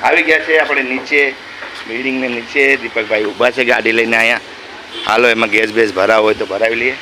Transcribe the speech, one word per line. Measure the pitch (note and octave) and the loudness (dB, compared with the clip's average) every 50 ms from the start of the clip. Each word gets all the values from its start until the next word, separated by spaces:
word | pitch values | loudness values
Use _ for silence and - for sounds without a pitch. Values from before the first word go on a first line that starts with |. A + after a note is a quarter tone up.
| - | 2
આવી | B2 D3+ F3 E3 | 2 2 2 4
ગયા | D#3 D#3 D#3 | 2 2 0
છે | D#3 D#3+ D#3+ D#3 | 2 2 2 2
આપણે | D3+ - C#3+ C#3+ C3+ | 2 2 0 -2 -2
નીચે, | B2+ C3 B2+ - - D3 C#3+ C#3+ C3+ C3+ - - - - - - - - - - | -2 -4 -6 -4 0 2 2 2 2 -2 -8 -16 -18 -16 -16 -16 -14 -14 -14 -12
બિલ્ડિંગને | B2+ A2+ A#2+ B2+ C3+ C3 C3 C3 | -8 -8 -6 -4 -4 -4 -2 -4
નીચે. | B2+ A#2+ A#2 A#2 A#2 - C#3 C#3 C3+ C3+ | -4 -4 -6 -8 -4 0 2 4 4 2
દીપકભાઈ | B2+ A#2 A#2 - A#2 A2 G#2+ A2+ G#2+ G#2+ | 0 -2 -4 -4 -4 -2 0 0 0 0
ઊભા | G#2 G2+ - A#2 B2 | -2 -2 0 0 0
છે | A#2+ C3+ B2+ | 2 0 0
ગાડી | A#2 A#2+ A#2 A2 A2+ | 2 2 2 2 2
લઈને | A2+ A2+ A2+ A#2 A#2 | 2 2 2 2 2
અહીંયા. | A2+ A2+ A2+ A#2+ A2 - - - - - - - - - - - - - | 2 4 2 2 0 -4 -10 -18 -18 -18 -18 -18 -18 -18 -16 -14 -8 -2
હાલો, | - G#2+ A#2 B2 | 0 2 4 4
એમાં | A#2+ A2+ A2+ A#2 G#2+ | 4 4 2 0 2
ગેસ | G2+ G#2+ A2 A2 | 2 2 0 2
બેસ | G#2 A2+ A2+ G#2 F#2 | 2 2 2 2 2
ભરાવો | F#2+ F#2 G#2 A2 A2 G#2+ | 0 2 4 4 4 4
હોય | G#2+ A2 | 2 2
તો | G#2 A2 | 0 -2
ભરાવી | F#2+ F#2+ G2+ A2 A2+ A#2 | -4 -2 -2 0 0 0
લઈએ. | A#2 A#2 B2+ C3 C3+ | 0 -2 -2 -4 -6